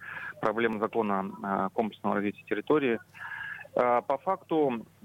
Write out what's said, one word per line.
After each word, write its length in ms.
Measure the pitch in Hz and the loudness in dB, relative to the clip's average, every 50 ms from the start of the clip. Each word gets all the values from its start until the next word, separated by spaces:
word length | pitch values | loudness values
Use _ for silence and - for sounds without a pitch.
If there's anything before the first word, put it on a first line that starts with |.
| - - - - - - - - | -14 -12 -12 -10 -12 -12 -8 -2
проблему 380 | - 110 104 113 117 113 110 104 | 0 0 2 2 2 2 2 0
закона 520 | 107 104 - 117 110 104 101 95 95 98 - - - | -2 0 0 0 0 2 0 0 -2 -4 -6 -6 -2
о 260 | 98 98 98 98 95 | 0 0 0 0 0
комплексном 440 | - - 113 104 - - - 101 104 | 0 -2 -2 -2 -4 -4 -2 0 0
развитии 300 | 104 98 104 98 - - - | 0 0 -2 -4 -6 -6 -4
территории. 500 | 107 104 - - 151 151 143 123 113 - - - - - - - - - - - - - - - - | -4 -2 2 2 2 4 4 2 0 -2 -4 -10 -18 -16 -14 -12 -10 -10 -10 -10 -12 -12 -14 -4 0
А, 260 | - 123 123 123 120 | 2 4 4 4 2
по 160 | - - 139 | 2 0 -2
факту, 640 | 135 - 190 190 180 - - 170 156 147 135 120 113 107 - - _ - | -2 -2 -2 -4 -4 -2 0 2 2 2 2 0 -2 -6 -12 -18 _ -8